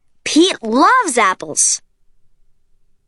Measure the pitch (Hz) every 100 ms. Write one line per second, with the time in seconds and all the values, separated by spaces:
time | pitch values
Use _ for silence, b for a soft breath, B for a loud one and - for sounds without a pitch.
0 | _ _ - 294 370 320 226 240 370 508
1 | 392 240 196 - 156 - - - - _
2 | _ _ _ _ _ _ _ _ _ _